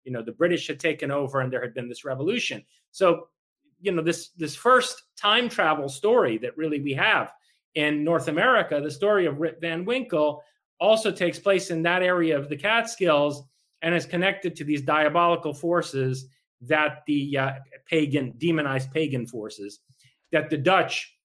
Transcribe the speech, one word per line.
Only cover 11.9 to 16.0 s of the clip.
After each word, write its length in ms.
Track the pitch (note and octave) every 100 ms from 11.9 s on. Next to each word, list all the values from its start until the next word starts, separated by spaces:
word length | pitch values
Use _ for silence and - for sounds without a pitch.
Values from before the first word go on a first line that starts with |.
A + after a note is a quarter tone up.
| F3+
area 360 | F3+ F3+ E3 C#3+
of 100 | C#3+
the 80 | C#3+
Catskills 880 | G3+ A3+ A3+ - F3 D3 D3 C3+ - _ _ _
and 120 | E3
is 120 | F3 -
connected 500 | F3 F#3 F#3+ F3 E3
to 80 |
these 180 | D3 D3
diabolical 720 | C3+ D3+ D3+ E3 E3+ E3 D#3
forces 760 | C#3+ E3+ F3 D#3+ C3+